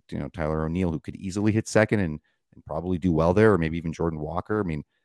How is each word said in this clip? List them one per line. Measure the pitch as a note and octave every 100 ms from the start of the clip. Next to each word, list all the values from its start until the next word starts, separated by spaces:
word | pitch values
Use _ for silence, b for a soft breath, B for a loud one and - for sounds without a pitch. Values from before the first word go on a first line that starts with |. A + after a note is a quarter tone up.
| -
you | D#2+
know, | C#2+
Tyler | F2 D#2 D#2 D#2
O'Neill, | F2 F2+
who | D#2
could | - -
easily | F#2+ G2 G#2+
hit | G#2+ -
second | A2 G#2+ G#2+
and, | F2 D2+ - _ _ -
and | -
probably | D2+ F2 F2+
do | F2+
well | D#2 E2+ F#2
there, | A2
or | F#2
maybe | D#2+ E2
even | E2
Jordan | D#2 E2+ D#2
Walker. | D2+ E2+ - G#2+
I |
mean, | F#2 D2 - _